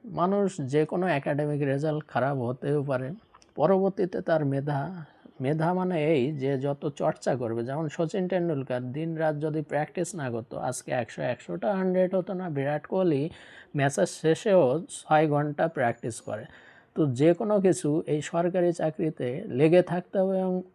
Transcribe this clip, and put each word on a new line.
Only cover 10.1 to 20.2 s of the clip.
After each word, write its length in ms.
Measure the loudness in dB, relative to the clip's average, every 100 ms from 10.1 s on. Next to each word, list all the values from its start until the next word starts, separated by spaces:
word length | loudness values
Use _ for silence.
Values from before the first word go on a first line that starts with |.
না 160 | -4 -6
করতো, 260 | -6 -8 -6
আজকে 340 | -4 -6 -4
একশো, 300 | -4 -4 -6
একশোটা 540 | -4 -4 -8 -4 -2
হান্ড্রেড 400 | 0 0 2 2
হতো 180 | 0 -2
না। 160 | -8 -6
বিরাট 360 | -4 -2 -4
কোহলি 440 | -2 0 2 2 -2 -8 -20 -20 -8
ম্যাচের 300 | 0 0 2
শেষেও 760 | 0 0 0 2 4 6 6 2 -4
ছয় 380 | -14 2 4 4
ঘন্টা 400 | 2 0 0 -2
প্র্যাকটিস 540 | 2 0 0 -8 -8
করে। 240 | -8 -10 -10 -20 -20 -20 _
তো 160 | 0 0
যে 220 | 4 4
কোনো 280 | 4 2 4
কিছু 420 | 4 2 2 0 0
এই 140 | -4
সরকারি 520 | -2 -2 0 2 0
চাকরিতে 680 | 2 -2 0 -4 -2 -4 -4
লেগে 360 | -4 4 6 6
থাকতে 380 | 4 -4 -2
হবে 200 | 0